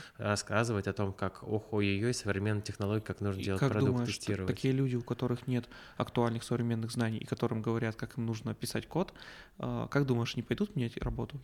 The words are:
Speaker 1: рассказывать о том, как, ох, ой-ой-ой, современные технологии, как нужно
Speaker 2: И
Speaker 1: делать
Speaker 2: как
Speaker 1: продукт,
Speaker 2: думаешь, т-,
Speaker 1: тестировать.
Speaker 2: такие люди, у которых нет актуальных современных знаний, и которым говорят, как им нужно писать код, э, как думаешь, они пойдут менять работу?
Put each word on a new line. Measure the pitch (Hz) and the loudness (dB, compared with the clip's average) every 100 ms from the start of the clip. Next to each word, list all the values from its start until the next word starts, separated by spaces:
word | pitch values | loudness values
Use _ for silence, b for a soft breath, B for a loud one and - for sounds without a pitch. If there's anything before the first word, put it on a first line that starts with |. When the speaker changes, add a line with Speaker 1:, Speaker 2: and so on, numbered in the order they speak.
| B - | B -4
Speaker 1:
рассказывать | 107 101 - 104 117 104 95 | 0 0 2 2 4 2 0
о | |
том, | 95 98 | 0 -2
как, | 98 95 - | 0 -4 -4
ох, | - 107 - | -2 -2 0
ой-ой-ой, | 107 101 98 117 | 2 4 4 2
современные | 120 104 95 104 104 | 0 0 0 2 0
технологии, | - - 101 107 | -2 -2 0 0
как | 107 - | 0 -2
нужно | 104 95 | -2 0
Speaker 2:
И | |
Speaker 1:
делать | 98 95 | 0 2
Speaker 2:
как | 139 | 4
Speaker 1:
продукт, | 107 131 | 6 4
Speaker 2:
думаешь, | 123 120 - | 4 0 -2
т-, | - | -2
Speaker 1:
тестировать. | 95 92 | 0 0
Speaker 2:
такие | - 131 | 0 2
люди, | 131 135 120 | 4 2 0
у | |
которых | 120 120 127 120 - | -2 -2 0 -2 0
нет | 123 - B B - | 0 -2 B B -4
актуальных | - 123 117 117 | 0 2 2 0
современных | - 120 117 113 113 | 0 0 2 0 0
знаний, | 120 113 110 | 0 0 0
и | |
которым | - 117 117 113 | -4 0 0 0
говорят, | 110 113 113 - | 0 0 0 -2
как | 113 - | -6 -4
им | 113 | -2
нужно | 113 113 | -2 -4
писать | 101 120 110 - | -4 -4 -4 -2
код, | 160 196 B B B B - | -2 -2 B B B B -8
э, | 123 120 117 | -4 -2 0
как | 143 | 2
думаешь, | 135 120 117 | 4 2 2
они | - | -4
пойдут | - 117 208 139 | -2 -2 0 0
менять | 117 - | -2 -2
работу? | 127 117 117 139 | -2 -2 -4 -6